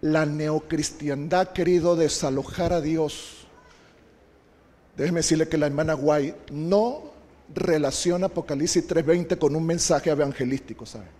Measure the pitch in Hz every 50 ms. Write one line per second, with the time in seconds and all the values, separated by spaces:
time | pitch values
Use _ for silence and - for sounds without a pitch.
0 | - 151 156 156 156 151 147 151 151 151 151 156 156 - 170 156 147 - - -
1 | 151 147 139 135 143 160 175 180 190 185 - - 175 175 180 175 156 175 175 165
2 | 165 147 - - - 143 135 135 131 - - - 175 170 175 170 147 151 160 160
3 | 156 147 - - - - - - - - - - - - - - - - _ _
4 | _ _ _ _ _ _ _ _ _ _ _ _ _ _ _ _ _ _ _ -
5 | 139 165 175 170 151 - 160 156 160 156 165 156 147 147 143 143 160 160 156 139
6 | 135 151 151 151 139 147 - - - - 143 143 156 170 196 202 220 240 269 311
7 | - - - - - - - _ _ - 147 170 180 180 165 156 147 135 135 -
8 | - 175 175 180 185 190 - 175 160 - 151 139 151 180 - 180 160 - 180 165
9 | 160 147 165 175 175 170 180 170 160 143 143 156 165 165 170 170 - - 170 143
10 | 135 170 151 143 147 139 135 - 135 123 135 131 - - 110 - 113 - - 110
11 | 98 85 - -